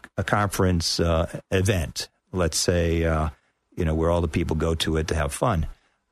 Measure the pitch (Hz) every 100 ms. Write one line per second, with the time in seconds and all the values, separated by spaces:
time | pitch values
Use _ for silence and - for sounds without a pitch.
0 | - - - 107 101 - 92 87 - -
1 | 85 80 82 - - 98 92 95 73 -
2 | - _ _ 92 82 - - 87 85 82
3 | 82 80 78 - _ _ _ - 80 80
4 | 82 87 85 90 82 78 82 82 - 80
5 | 78 80 71 - 131 87 78 - _ _
6 | _